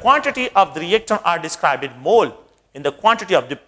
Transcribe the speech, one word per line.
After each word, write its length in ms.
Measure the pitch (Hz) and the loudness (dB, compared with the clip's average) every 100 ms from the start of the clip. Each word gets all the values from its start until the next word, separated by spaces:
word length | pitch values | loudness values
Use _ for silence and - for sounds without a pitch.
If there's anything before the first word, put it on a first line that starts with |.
quantity 480 | 233 294 294 262 254 196 | 2 2 2 -4 -2 2
of 180 | 185 | 2
the 140 | 143 170 | 0 -2
reactant 440 | 214 220 214 175 | -2 -2 -2 -2
are 40 | 170 | -2
described 460 | 156 - 165 131 | -4 -2 0 0
in 180 | 135 120 | -4 -8
mole 300 | 139 226 160 - _ _ _ 139 | 0 2 2 -2 _ _ _ -8
and 100 | 143 | -6
the 120 | 139 | -2
quantity 320 | 214 226 196 170 | 0 0 2 0
of 140 | 123 | 0
the 120 | 139 | -8